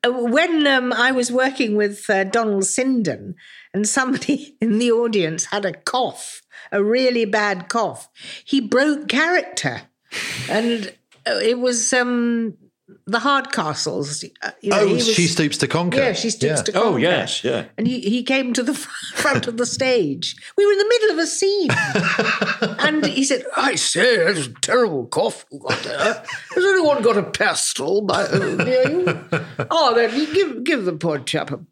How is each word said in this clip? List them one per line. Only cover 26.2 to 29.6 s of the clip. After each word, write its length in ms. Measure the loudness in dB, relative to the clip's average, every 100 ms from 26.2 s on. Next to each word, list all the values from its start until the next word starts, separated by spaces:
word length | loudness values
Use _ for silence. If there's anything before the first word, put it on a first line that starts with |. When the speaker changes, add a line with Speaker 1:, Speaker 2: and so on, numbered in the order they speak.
| -8 -12 -4
Speaker 1:
Has 100 | 0
anyone 380 | 4 4 4 4
got 140 | 4 2
a 60 |
pestle 760 | 0 0 0 0 -2 -4 0 0
by, 200 | 2 0
uh, 160 | 2 0
near 500 | 0 -2 2 2 2
you?" 340 | 2 0 -2 -4 -6 -6 -8